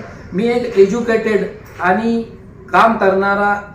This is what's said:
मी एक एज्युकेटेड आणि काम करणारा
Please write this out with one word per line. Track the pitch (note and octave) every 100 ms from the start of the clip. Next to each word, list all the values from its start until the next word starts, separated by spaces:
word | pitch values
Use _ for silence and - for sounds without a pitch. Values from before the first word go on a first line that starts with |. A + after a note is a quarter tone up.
| - - -
मी | F3+ A#3
एक | A#3+ - G3
एज्युकेटेड | G3 A#3 A3+ A3 G#3+ G3 F3+ - - -
आणि | F3 G#3+ A3+ A#3 A3+ - - - -
काम | F3+ A3+ A3
करणारा | G3 F#3+ G3 G3+ G#3 G3 -